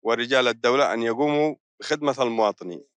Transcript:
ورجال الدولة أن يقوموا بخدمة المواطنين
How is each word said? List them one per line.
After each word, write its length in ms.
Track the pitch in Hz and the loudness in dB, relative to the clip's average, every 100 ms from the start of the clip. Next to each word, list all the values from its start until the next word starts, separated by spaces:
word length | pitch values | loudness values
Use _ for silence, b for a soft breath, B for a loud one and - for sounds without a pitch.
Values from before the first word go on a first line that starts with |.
ورجال 440 | 110 117 120 131 123 | 0 -2 2 2 2
الدولة 460 | 117 120 131 131 | 0 0 2 2
أن 100 | 113 | 0
يقوموا 520 | 117 113 147 147 151 139 _ _ | -2 0 0 2 0 -2 _ _
بخدمة 360 | - 151 147 135 | -6 -2 -2 -2
المواطنين 680 | 123 113 107 95 92 85 - | -2 2 0 0 -10 -12 -16